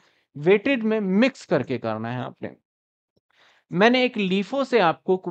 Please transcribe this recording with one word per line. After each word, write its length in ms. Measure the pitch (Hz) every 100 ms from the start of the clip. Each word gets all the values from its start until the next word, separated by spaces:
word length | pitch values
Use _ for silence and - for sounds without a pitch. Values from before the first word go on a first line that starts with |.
| _ _ _ 147
वेटेड 460 | 151 214 262 269
में 180 | 220 220
मिक्स 440 | 196 190 254 - -
करके 320 | 160 127 120
करना 320 | 113 110 113
है 120 | 123
आपने। 280 | 127 - 113 - _ _ _ _ _ _ _ _ _ _ _
मैंने 340 | 165 220 254
एक 120 | 254 214
लीफो 480 | 190 196 190 277
से 140 | 269 233
आपको, 420 | 170 156 - 185 185